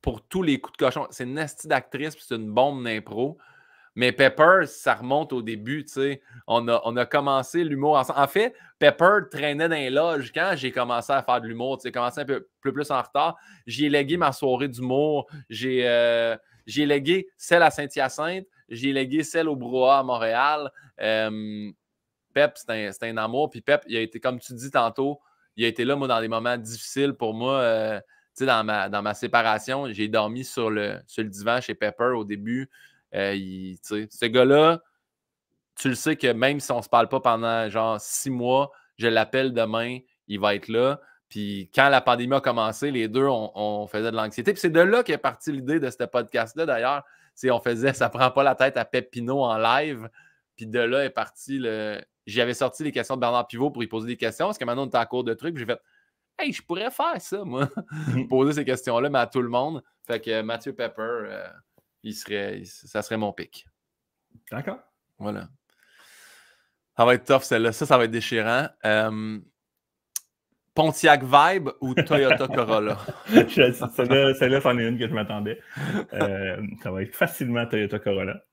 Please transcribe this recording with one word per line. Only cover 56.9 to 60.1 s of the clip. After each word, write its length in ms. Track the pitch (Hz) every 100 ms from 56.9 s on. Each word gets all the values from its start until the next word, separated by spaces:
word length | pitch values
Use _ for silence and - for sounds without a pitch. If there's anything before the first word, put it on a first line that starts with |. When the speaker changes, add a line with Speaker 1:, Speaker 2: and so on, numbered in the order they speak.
Speaker 1:
faire 280 | - 320 320
ça, 240 | - 196
moi. » 240 | 190 123 139 - - 151 156
Speaker 2:
Mhm. 200 | 123 131
Speaker 1:
<laughs> 20 |
Poser 240 | 131 139
ces 120 | 151 127
questions-là, 440 | 127 - 117 139
mais 100 | 139
à 80 | 117
tout 140 | 131
le 80 | 120
monde. 340 | 120 143 156 _ _
Fait 120 | -